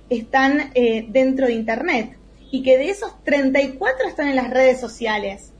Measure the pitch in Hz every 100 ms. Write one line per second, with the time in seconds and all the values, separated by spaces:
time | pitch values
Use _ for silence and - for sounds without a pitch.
0 | - 240 - 262 269 294 277 254 240 226
1 | 226 254 262 262 254 226 220 226 339 254
2 | 220 - - - - 262 262 262 311 392
3 | 427 - - 285 269 277 269 - 427 523
4 | 415 - 285 262 240 262 262 247 233 -
5 | 226 214 202 196 -